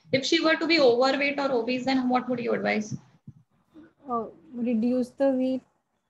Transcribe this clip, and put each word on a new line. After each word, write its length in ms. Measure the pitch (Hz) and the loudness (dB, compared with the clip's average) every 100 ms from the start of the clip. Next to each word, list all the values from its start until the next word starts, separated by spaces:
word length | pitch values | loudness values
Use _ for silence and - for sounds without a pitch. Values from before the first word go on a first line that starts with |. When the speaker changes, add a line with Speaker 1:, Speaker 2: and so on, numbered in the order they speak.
| - | -6
Speaker 1:
If 120 | 262 | -4
she 180 | 262 330 | 0 0
were 140 | 320 320 | 2 0
to 100 | 320 | 2
be 140 | 330 | 4
overweight 580 | 247 233 262 269 285 285 | 6 4 2 2 -2 -2
or 140 | 277 | -2
obese, 320 | 247 226 254 | -2 -2 -4
then 240 | 254 262 247 | 0 0 2
what 180 | 254 247 | 0 -2
would 100 | 240 | -4
you 140 | 233 | -2
advise? 420 | 202 202 208 214 - - _ - - _ _ _ 320 302 _ 285 | -2 0 -2 -4 -10 -14 _ -20 -20 _ _ _ -20 -20 _ -6
Speaker 2:
Uh, 140 | 233 202 - - | -6 -6 -12 -16
reduce 560 | 247 240 226 240 254 240 | -6 -2 0 2 0 -2
the 180 | - 277 | 0 0
weight. 340 | 254 262 262 _ _ _ _ _ | 2 0 -4 _ _ _ _ _